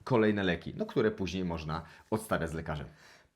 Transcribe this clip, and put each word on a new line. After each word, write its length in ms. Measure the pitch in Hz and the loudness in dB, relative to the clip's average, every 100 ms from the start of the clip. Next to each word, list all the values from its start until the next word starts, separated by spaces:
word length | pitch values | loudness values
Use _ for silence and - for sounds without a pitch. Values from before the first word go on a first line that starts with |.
kolejne 400 | - 127 107 104 | 0 4 6 4
leki, 300 | 95 80 - - | 2 0 -4 -6
no, 100 | 110 | -2
które 240 | 143 107 | 2 2
później 340 | - 92 92 | 2 -4 -2
można 380 | 90 82 78 80 80 - - | -2 -4 -4 -6 -8 -18 -4
odstawiać 400 | 107 - 90 80 | -4 0 -2 0
z 40 | |
lekarzem. 320 | 80 80 76 65 - - - _ | -4 -4 -6 -6 -14 -20 -20 _